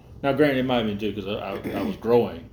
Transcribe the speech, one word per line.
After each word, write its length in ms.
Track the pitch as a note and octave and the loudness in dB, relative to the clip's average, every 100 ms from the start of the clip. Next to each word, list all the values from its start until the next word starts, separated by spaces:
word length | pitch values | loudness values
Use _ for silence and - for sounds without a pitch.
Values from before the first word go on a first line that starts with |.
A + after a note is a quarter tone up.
| - - | -20 -4
Now, 100 | C#3 | 0
granted, 240 | C3+ D3 C3 | 4 4 2
it 40 | |
might 140 | B2+ B2 | 2 2
have 100 | A2 | 0
been 100 | G2+ | -2
too 160 | G#2+ | -4
'cause 140 | G2 F#2+ | -4 -6
I, 260 | G#2+ G2 G2+ G2 | -6 -6 -8 -6
I, 80 | G2 | -4
I 40 | |
was 120 | G2 F#2+ | -4 -4
growing, 520 | A2 A#2+ G2+ E2+ - | 2 4 4 -4 -14